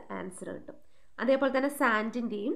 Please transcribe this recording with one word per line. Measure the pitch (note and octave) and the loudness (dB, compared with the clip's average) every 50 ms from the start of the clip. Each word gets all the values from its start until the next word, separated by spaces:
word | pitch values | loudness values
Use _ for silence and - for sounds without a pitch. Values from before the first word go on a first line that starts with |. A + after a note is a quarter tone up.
| - - G3 F#3+ | -4 -6 -8 -6
ആൻസർ | F#3 F#3+ F#3 - - - - | -8 -8 -8 -10 -10 -8 -10
കിട്ടും. | - - - - - - - - - - - - - | -10 -10 -14 -16 -16 -16 -18 -18 -18 -18 -10 -4 0
അതേപോലെ | A3 A#3+ C4+ C4 C#4 C4+ B3+ | 4 4 4 6 4 4 4
തന്നെ | C4 C4+ C#4+ C#4+ - | 4 2 2 2 4
സാൻഡിൻ്റെയും | C#4+ A#3 A3 G#3+ A3 A3+ G#3+ B3 A#3 A#3 G#3+ G3+ G3+ C4 - | 4 4 4 4 2 0 -2 -2 -2 -2 -2 -2 -2 -2 -2